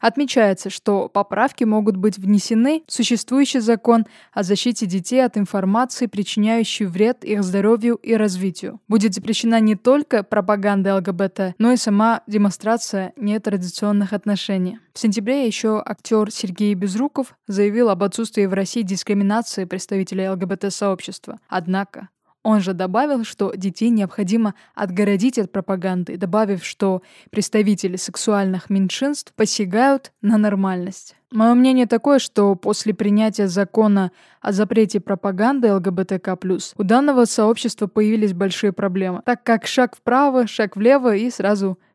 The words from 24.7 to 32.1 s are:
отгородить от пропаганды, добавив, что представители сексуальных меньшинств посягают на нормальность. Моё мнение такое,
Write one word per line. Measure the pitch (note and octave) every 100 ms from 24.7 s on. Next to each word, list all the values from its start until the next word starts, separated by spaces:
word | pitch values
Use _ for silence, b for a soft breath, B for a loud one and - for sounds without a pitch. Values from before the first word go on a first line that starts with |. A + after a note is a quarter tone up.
отгородить | b G3 F3+ G3+ G3 B3+ B3
от | F#3+
пропаганды, | G3 F3+ F#3+ F#3 F3+ F3 F3+
добавив, | F3+ G#3+ G#3 F#3
что | - - G3 F#3 b b b
представители | G#3 - A3 G#3 G3 F#3 F#3
сексуальных | - - - G3+ F#3+ F#3 -
меньшинств | G3 F#3+ - C#4 C#4+ -
посягают | - G#3+ - F#3+ G#3 C4+ C4+ - _
на | G#3 G#3+
нормальность. | G#3+ G3 F#3+ F3+ F3+ - - _ _
Моё | A3 A3+
мнение | A#3+ B3+ B3+ A#3
такое, | A#3 C#4+